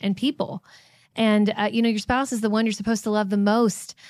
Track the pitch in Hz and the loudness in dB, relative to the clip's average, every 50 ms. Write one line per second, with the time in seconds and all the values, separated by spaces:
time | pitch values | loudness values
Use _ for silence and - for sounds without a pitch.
0 | - 196 196 - - 277 311 - - - - 185 - - - - - _ _ _ | -4 -4 -2 0 -2 -4 -2 -2 -6 -6 -6 -12 -12 -16 -20 -20 -20 _ _ _
1 | _ _ _ - 226 220 208 208 208 202 214 - 208 208 208 233 233 233 220 214 | _ _ _ 0 2 2 4 4 4 2 0 0 -2 -2 0 0 0 0 0 -2
2 | - - 247 254 269 269 254 226 214 220 208 220 226 226 208 - 196 220 226 208 | -2 -2 0 0 0 -2 -4 -2 -2 0 0 2 0 0 -2 -4 -2 -2 -2 -2
3 | - 220 208 214 214 190 208 202 202 202 208 233 240 214 - - - - - - | -2 -2 0 0 0 0 0 2 2 4 4 4 4 2 2 -2 -10 -16 -18 -20
4 | - - | -20 -20